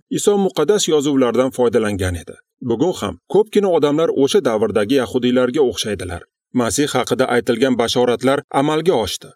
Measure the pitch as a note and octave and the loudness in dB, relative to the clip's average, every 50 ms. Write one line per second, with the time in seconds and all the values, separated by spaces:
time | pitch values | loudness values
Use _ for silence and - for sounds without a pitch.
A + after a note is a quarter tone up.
0 | _ - - D#3 - G#3+ G#3 G3 G3 F3+ - - D3+ D3 G#3 G3+ - - D#3 D3 | _ -6 -4 0 0 2 2 2 0 0 0 -2 0 2 2 0 2 2 2 2
1 | C3 D3+ C#3+ C3+ B2+ A#2+ A2 A#2 C3 C3 - - B2 A#2 G#2 A#2+ A2 G#2 G#2 F#2 | 2 2 2 2 2 2 2 0 0 0 0 0 0 2 2 0 0 0 -2 -2
2 | F#2+ F#2 F2 E2+ - - - - _ _ _ - - B2 A#2 A2 D3 F#3 E3+ - | -4 -4 -4 -6 -10 -14 -20 -20 _ _ _ -10 -4 -4 -2 0 0 -2 -2 -4
3 | A2+ F#2+ E2 - _ - - F#3+ G#3+ G#3+ - G#3 G3 F#3+ E3+ D#3 C#3 D3 C#3+ D#3 | -6 -8 -8 -10 _ 0 0 0 2 2 2 0 2 2 2 2 2 2 2 2
4 | E3 - C#3+ - C#3 C3 - G#3 - B2+ A2 G#2 A2+ G#2 G2 A2 G#2 G2+ C3+ C3+ | 0 0 2 2 2 2 2 2 2 2 0 0 0 0 0 0 0 2 0 0
5 | A#2+ G#2 - B2+ A#2+ B2+ B2 C3 B2+ B2 B2 D#3 D3+ F#3 - - - A2 G#2 F2+ | 0 0 -2 -2 0 2 2 2 0 0 2 0 0 0 0 -4 -6 -6 -6 -6
6 | F#2+ F2 F2 E2+ - _ _ _ _ _ - B2 A#2+ A2+ - - D3 C3+ - B2+ | -8 -10 -10 -12 -14 _ _ _ _ _ -2 -2 -2 0 0 -2 -2 0 0 -2
7 | A2+ - B2+ A2 B2+ B2+ B2 A#2+ G#2+ - A#2+ A2 C3 C3+ B2 A2 A#2 A2+ - C3 | -2 -2 0 -2 0 0 0 -2 0 0 0 0 2 0 0 0 -2 -2 0 0
8 | B2 A#2+ A#2+ G#2+ A2+ C3 C#3 D3 - - - C#3 C3+ D3+ D#3 D#3 D#3+ F#3 F3 A#2+ | 0 0 0 0 0 0 0 0 -4 -4 -2 -2 0 0 0 0 0 0 0 0
9 | G#2 F2+ - - - - - | 0 -4 -6 -10 -14 -18 -20